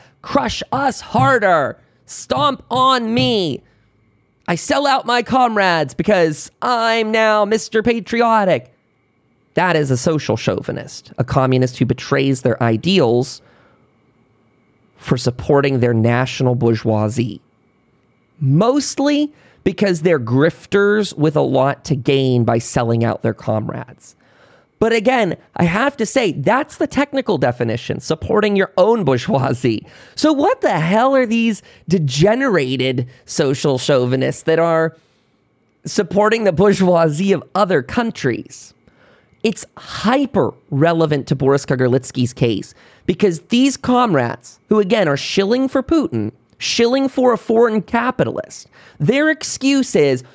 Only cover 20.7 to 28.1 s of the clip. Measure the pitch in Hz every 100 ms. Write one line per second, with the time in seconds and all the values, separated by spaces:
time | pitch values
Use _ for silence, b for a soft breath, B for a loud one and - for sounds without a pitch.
20.7 | 202 202 214 196 - 151 147 135 131 135
21.7 | - - 127 117 139 131 123 117 117 -
22.7 | 131 117 117 117 - 117 - - 110 113
23.7 | 123 123 - - _ b b b b b
24.7 | _ 220 226 214 262 190 - b - 170
25.7 | 196 277 - 214 262 208 143 143 247 302
26.7 | - 294 262 285 269 254 160 131 120 117
27.7 | 117 - 120 -